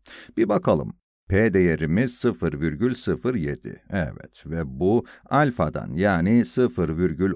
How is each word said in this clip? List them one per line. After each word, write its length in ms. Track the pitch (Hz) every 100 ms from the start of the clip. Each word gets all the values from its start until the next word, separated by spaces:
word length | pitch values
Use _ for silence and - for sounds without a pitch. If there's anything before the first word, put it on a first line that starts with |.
| - - - -
Bir 120 | 202
bakalım. 440 | 101 - 82 57 - _ _ -
P 240 | 101 110
değerimiz 600 | 92 87 78 76 95 127
sıfır 480 | - 123 - 82 71
virgül 320 | 80 73 123
sıfır 420 | 123 - 78 - 101
yedi. 480 | 71 67 - - -
Evet 540 | 95 71 50 - - 71
ve 160 | 82 71
bu 400 | 65 92 117 - - -
alfadan, 640 | 139 147 120 78 - 50
yani 520 | 76 101 87 90 120 -
sıfır 520 | 127 123 98 80 80
virgül 360 | 90 73 95